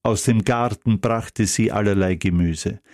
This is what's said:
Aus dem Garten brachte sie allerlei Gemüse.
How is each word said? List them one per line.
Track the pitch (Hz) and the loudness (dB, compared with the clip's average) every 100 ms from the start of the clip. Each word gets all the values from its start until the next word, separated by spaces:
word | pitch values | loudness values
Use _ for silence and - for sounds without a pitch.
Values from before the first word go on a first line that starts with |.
Aus | 117 107 | -2 0
dem | - 113 | 2 2
Garten | - 120 120 - 117 104 | 2 0 -2 -2 -2 0
brachte | 117 113 - - 104 | 0 -2 -4 -2 -2
sie | - 110 | 0 0
allerlei | 104 104 98 92 87 | 0 0 2 0 0
Gemüse. | 95 87 85 80 92 104 _ | 0 2 0 -2 -6 -8 _